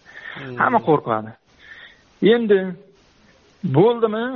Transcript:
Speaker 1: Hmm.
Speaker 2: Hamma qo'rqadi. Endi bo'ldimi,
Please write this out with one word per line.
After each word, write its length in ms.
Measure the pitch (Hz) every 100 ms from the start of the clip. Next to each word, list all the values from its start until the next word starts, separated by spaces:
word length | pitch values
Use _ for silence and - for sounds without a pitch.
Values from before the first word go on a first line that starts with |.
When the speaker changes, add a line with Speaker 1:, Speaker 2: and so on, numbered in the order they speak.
| - - -
Speaker 1:
Hmm. 240 | - 135 123
Speaker 2:
Hamma 220 | - 240
qo'rqadi. 520 | - 147 - 110 110 - _ _ - - - _ _ _
Endi 380 | 180 240 226 196 190 175 - _ _ _ _ _ _ _
bo'ldimi, 600 | 175 131 214 240 220 214 240